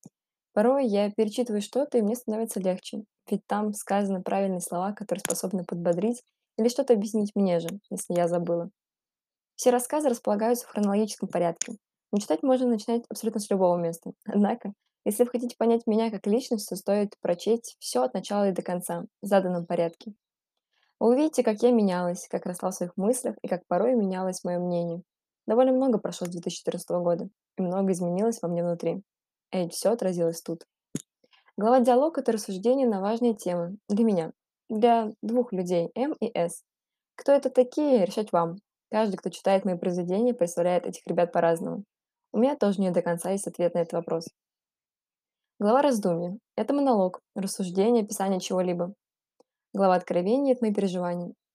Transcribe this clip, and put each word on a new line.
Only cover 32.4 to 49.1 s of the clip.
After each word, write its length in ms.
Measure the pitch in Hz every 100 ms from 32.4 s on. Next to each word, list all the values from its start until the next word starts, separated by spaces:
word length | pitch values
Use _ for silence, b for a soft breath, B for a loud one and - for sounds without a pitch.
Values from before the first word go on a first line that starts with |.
| - 190 226 269 247
на 140 | 196
важные 340 | 196 233 240 220
темы 400 | 185 175 170 202 -
для 160 | 208 226
меня, 260 | 185 160 - _ _ _
для 420 | 220 240 233 214 208
двух 300 | 214 240 247
людей, 400 | 185 180 180 165 -
М 180 | 277 -
и 100 | 220
С. 300 | - 170 - - _ _ _ _ -
Кто 180 | -
это 160 | 277 277
такие, 560 | 254 254 - 294 254 185
решать 260 | 220 214
вам. 240 | 170 170 185 - _ _
Каждый, 280 | 214 220 190
кто 120 | 185
читает 360 | - 190 196 190
мои 120 | 175
произведения, 560 | 185 175 170 190 247
представляет 540 | 240 175 - 175 180 -
этих 180 | 190 -
ребят 260 | 175 175
по-разному. 500 | 175 170 170 170 170 202 _ _ _ _
У 80 | 208
меня 160 | 254 294
тоже 240 | 202 196
не 120 | 190
до 100 | 175
конца 300 | 170 170 185
есть 160 | 196 190
ответ 260 | - 175
на 60 | 170
этот 140 | 165
вопрос. 340 | 170 170 165 165 - _ _ _ _ _ _ _ _ _ _ _ _
Глава 240 | 208 254
«Раздумья» — 540 | 285 233 196 170 175 208 - -
это 160 | 226
монолог, 460 | 285 277 220 185 - _ -
рассуждение, 680 | 196 - 180 185 208 240
описание 360 | 208 208 196 185
чего-либо. 540 | - 185 180 175 175 202 _